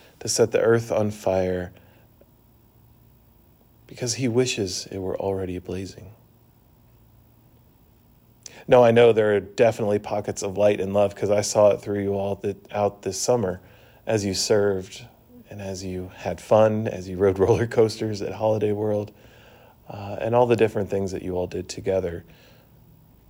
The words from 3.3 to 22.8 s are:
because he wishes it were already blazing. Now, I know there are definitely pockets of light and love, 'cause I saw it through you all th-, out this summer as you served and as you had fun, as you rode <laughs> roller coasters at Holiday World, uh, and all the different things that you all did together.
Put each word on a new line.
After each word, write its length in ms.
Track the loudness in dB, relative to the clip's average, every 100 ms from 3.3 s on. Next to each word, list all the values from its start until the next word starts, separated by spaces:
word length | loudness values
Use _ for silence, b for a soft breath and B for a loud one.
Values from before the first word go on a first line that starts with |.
| _ _ _ _ _ -20
because 300 | -10 -8 -4
he 120 | -2
wishes 600 | 0 0 -2 -6 -6 -10
it 60 | -8
were 180 | -6 -6
already 440 | -4 -4 -6 -8
blazing. 500 | -8 -10 -10 -14 -20 -20 _ _ _ _ _ _ _ _ _ _ _ _ _ _ _ _ _ _ _ _ _ _ -20 B B
Now, 160 | 6
I 60 | 8
know 240 | 8 8
there 220 | 6 4 2
are 40 |
definitely 600 | 0 2 2 2 0 -2
pockets 420 | -2 -6 -6 -6
of 160 | -6 0
light 240 | 2 2
and 100 | 0
love, 220 | 0 0
'cause 160 | 0 -2
I 120 | 0
saw 280 | 0 4 4
it 120 | 4
through 180 | -2 -4
you 140 | -4 -4
all 220 | -4 -6
th-, 200 | -6 -8 -8
out 320 | -2 -2 -2
this 160 | -8 -4
summer 420 | 0 0 0 -6 b b b b b
as 180 | -2 -2
you 80 |
served 720 | -2 0 2 2 0 -6 -16 -20 _ _ -20 -20
and 100 | -14
as 220 | -12 -10
you 260 | -8 -10 -10 -10
had 260 | -10 -8
fun, 460 | 2 6 6 2 -4
as 200 | -6 -8
you 80 | 0
rode 220 | 2 4
<laughs> 60 | 4
roller 200 | 4 2
coasters 560 | 2 2 0 -6 -6
at 100 | -8
Holiday 380 | -4 0 0 0
World, 400 | -2 -2 -4 -6 -12 b b b b b b -18
uh, 300 | -14 -12 -8
and 140 | 0
all 140 | 2 4
the 80 | 4
different 340 | 2 0 -4
things 220 | -4 -4
that 100 | -6
you 160 | -6 -6
all 80 | -6
did 240 | -6 -10
together. 560 | -8 -4 -2 -2 -6 -14 b b b b b